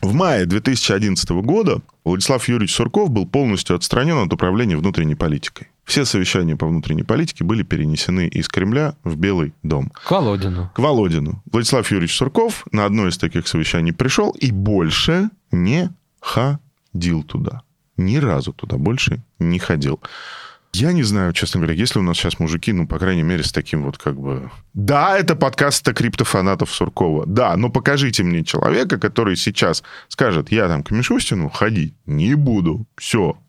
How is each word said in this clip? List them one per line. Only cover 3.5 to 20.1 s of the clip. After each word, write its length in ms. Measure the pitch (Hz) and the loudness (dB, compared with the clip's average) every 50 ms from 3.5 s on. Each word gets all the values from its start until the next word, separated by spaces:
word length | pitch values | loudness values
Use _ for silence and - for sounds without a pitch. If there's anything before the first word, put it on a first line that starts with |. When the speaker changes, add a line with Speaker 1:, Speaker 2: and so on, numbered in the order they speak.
| 104 90 - - 92 | 0 -2 0 0 -2
Speaker 1:
отстранен 500 | 87 87 - - 110 127 160 170 147 107 82 | -2 0 0 0 0 2 2 2 2 0 0
от 40 | 85 | 0
управления 440 | 87 - 90 92 107 123 110 87 | 0 0 0 2 2 2 2 0
внутренней 400 | 110 78 98 87 - 85 78 76 | 0 0 0 0 0 0 0 0
политикой. 500 | 76 - 82 73 69 - - _ - - _ _ _ _ | 0 0 -2 -2 -2 -4 -8 _ -14 -20 _ _ _ _
Все 200 | - - 147 143 | -2 0 0 0
совещания 500 | 123 - 104 92 85 - 98 90 82 78 | 2 2 0 0 2 2 2 2 2 0
по 140 | 73 - 80 | 0 0 0
внутренней 340 | 82 80 76 - 80 78 82 | 0 0 0 -2 -2 -2 0
политике 400 | - 110 127 170 160 - - 82 | 0 0 0 0 -2 -4 -4 -2
были 220 | 85 107 113 - | -2 0 -2 -2
перенесены 640 | - - 76 78 76 76 76 - - 90 92 90 82 | -2 -2 -2 0 0 -2 -2 -2 -2 0 0 0 0
из 180 | - - 80 | -2 -2 -4
Кремля 480 | - - - 92 98 110 139 151 147 - _ _ | -2 -2 -2 0 0 0 0 0 -2 -4 _ _
в 140 | 85 80 | -6 -4
Белый 360 | 73 82 98 98 90 78 71 76 _ _ | 0 0 0 2 0 0 -2 -4 _ _
дом. 260 | 76 78 71 65 65 - - - | -2 -2 -2 -2 -4 -8 -12 -4
Speaker 2:
К 80 | - 175 | -2 0
Володину. 580 | 196 165 113 101 95 95 95 90 90 90 92 - | 0 2 0 0 -2 -2 -4 -4 -4 -6 -6 -4
Speaker 1:
К 60 | - | 0
Володину. 640 | 120 151 147 123 104 92 82 80 71 76 85 - - - | 2 2 4 4 2 2 2 0 -2 -2 -6 -8 -10 -2
Владислав 400 | - 117 120 - - 131 104 - | -2 0 0 2 2 0 2 2
Юрьевич 240 | 107 98 85 85 - | 0 0 0 0 0
Сурков 500 | - 139 135 - - 226 233 220 - - - | 0 -2 0 2 2 0 0 -2 -6 -12 -4
на 140 | - 107 104 | -2 0 0
одно 240 | 101 101 110 104 90 | 2 2 2 2 0
из 100 | 82 - | 0 0
таких 300 | - 90 - 87 80 - | -4 -2 -2 -2 -4 -2
совещаний 440 | - 85 80 - - 87 80 82 82 | -2 -2 -2 0 0 0 0 0 0
пришел 380 | - - 135 - - 208 202 | 0 -2 0 2 2 2 0
и 220 | - - - 131 110 | 0 -2 -2 -2 0
больше 760 | 98 98 110 107 98 85 82 - - - - 160 180 196 220 - _ _ _ | 0 0 2 2 2 2 2 0 0 0 0 2 2 0 -2 -4 _ _ _
не 400 | - 87 87 95 123 165 180 180 - _ _ _ _ _ | -2 0 2 2 2 2 0 -2 -4 _ _ _ _ _
ходил 1040 | - - - - 120 135 143 147 _ _ _ _ _ _ _ 92 85 87 85 80 73 | -12 -4 -2 0 0 0 0 -2 _ _ _ _ _ _ _ -2 0 0 0 0 -2
туда. 380 | - - - - - - 123 - _ _ _ _ _ _ | -4 -6 -4 -4 -4 -6 -8 -16 _ _ _ _ _ _
Ни 220 | - 90 92 110 147 | -2 0 2 2 2
разу 340 | 147 123 87 69 69 - - | 2 2 0 0 -2 -4 -8
туда 240 | - - - - | -10 -8 -6 -4
больше 480 | 64 69 87 117 131 - - - - - _ _ _ | -2 0 0 0 0 0 0 -2 -2 -6 _ _ _
не 180 | 85 85 85 90 | 0 0 0 0
ходил. 400 | - - 90 78 69 69 67 - - - | 0 0 -2 0 0 -2 -4 -4 -8 -14